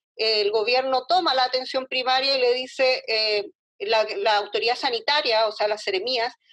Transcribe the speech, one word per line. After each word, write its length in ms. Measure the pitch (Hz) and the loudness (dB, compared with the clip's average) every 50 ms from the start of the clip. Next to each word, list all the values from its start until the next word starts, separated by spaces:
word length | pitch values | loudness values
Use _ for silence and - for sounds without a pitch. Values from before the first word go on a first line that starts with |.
| _ _ _ | _ _ _
el 340 | - 220 220 220 214 208 202 | -4 -2 0 0 0 0 0
gobierno 540 | 208 226 214 220 247 254 262 269 262 254 254 | 0 0 0 2 2 0 2 0 0 -2 0
toma 280 | - 339 370 349 320 269 | 0 0 2 2 2 2
la 100 | 262 254 | 2 0
atención 420 | 254 262 254 254 254 - 262 262 | 0 0 -4 -4 -4 -4 -6 -6
primaria 480 | 262 254 254 247 247 262 262 269 269 277 | -4 -4 -4 0 0 0 0 0 0 0
y 60 | 262 | 2
le 140 | 254 240 247 | 2 2 2
dice, 500 | 254 254 254 - - 262 254 254 - - | 0 -2 -6 -2 0 2 2 2 0 -2
eh, 380 | - 220 220 220 214 214 208 202 - - _ _ _ _ - | -2 -2 -2 0 0 0 -2 -2 -4 -10 _ _ _ _ -8
la, 260 | 202 202 226 220 214 214 208 | -4 0 2 2 2 0 -2
la 220 | 196 202 226 214 208 | -2 0 2 2 2
autoridad 380 | 208 - - 220 220 226 247 | 0 -2 -2 -2 0 0 0
sanitaria, 720 | - - 269 240 226 220 233 285 302 302 247 220 214 226 214 | 0 -2 -2 -2 -2 -2 0 0 0 2 2 2 2 2 2
o 40 | 214 | 0
sea, 160 | - 208 208 | 0 0 0
las 140 | 208 208 - | 0 -2 -2
seremías, 500 | - 190 185 196 240 262 240 226 247 - _ _ _ | -2 -2 -2 -2 -2 -2 0 -2 -2 -4 _ _ _